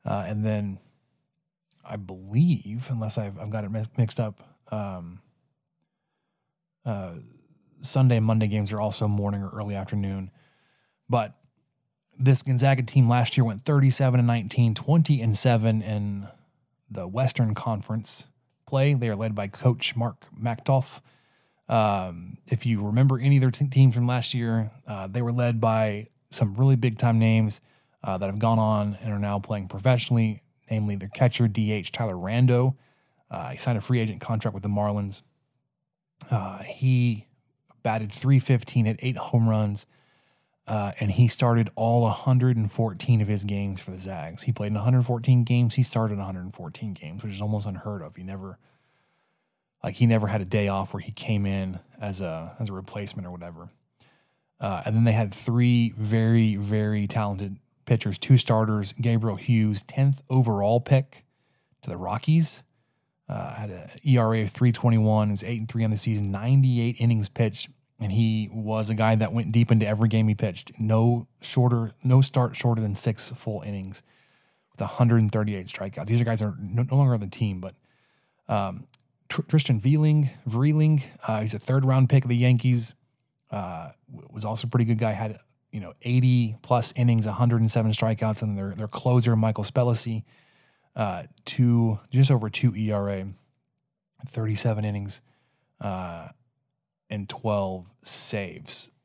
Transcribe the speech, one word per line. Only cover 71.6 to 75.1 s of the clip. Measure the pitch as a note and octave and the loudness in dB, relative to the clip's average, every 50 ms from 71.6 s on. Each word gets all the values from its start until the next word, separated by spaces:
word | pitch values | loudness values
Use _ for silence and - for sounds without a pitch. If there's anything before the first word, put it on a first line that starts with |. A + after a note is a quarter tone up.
| B2 B2 A#2+ A#2 A2+ G#2+ - _ - | 4 4 2 2 -2 -4 -8 _ 2
no | B2+ B2+ C3 | 4 6 6
start | C3+ C3+ - C3 B2 A#2+ - | 6 4 2 0 0 0 -2
shorter | - - B2 A#2 A2+ | -2 0 0 2 2
than | A2 G#2 G2+ | 0 -2 -2
six | - - A#2+ G#2 - - - | -2 -2 -2 -2 -2 -8 -12
full | B2 - - A2+ G#2 G2+ | -12 -10 -8 -8 -8 -8
innings | D#2 G#2 G2+ G2 F#2+ F#2+ G2 - _ _ _ _ _ _ _ _ _ _ _ _ _ _ _ | -8 -8 -8 -8 -10 -10 -14 -18 _ _ _ _ _ _ _ _ _ _ _ _ _ _ _
with | - | -10
a | G#2+ | -10
hundred | - - - B2 A#2 | -8 0 2 4 6